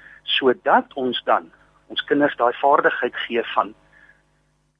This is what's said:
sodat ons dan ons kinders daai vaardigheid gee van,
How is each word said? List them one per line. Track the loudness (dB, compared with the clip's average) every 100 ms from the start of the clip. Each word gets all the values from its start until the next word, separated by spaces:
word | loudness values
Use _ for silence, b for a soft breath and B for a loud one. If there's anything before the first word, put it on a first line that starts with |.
| B B
sodat | -6 0 0 0 2 2 0
ons | -6 -4 -4
dan | 0 -2 -2 _ b b -14
ons | -8
kinders | -2 0 0 0
daai | -2
vaardigheid | 0 2 2 2 0 -6 -6
gee | -6 -4 -2
van, | -2 -4 -6 _ b b b b _ _ _ _